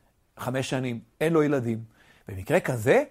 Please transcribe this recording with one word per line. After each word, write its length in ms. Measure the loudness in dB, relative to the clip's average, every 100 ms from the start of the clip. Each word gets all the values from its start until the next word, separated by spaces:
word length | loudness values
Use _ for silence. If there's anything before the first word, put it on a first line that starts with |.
| _ _ _ -10
חמש 320 | -4 -4 -2
שנים, 300 | -2 -4 -6 -10 -4
אין 120 | 2
לו 100 | 4
ילדים. 400 | 2 2 -2 -4 -8 _ _ _ -14
במקרה 320 | -10 0 0
כזה, 440 | 0 0 4 4 2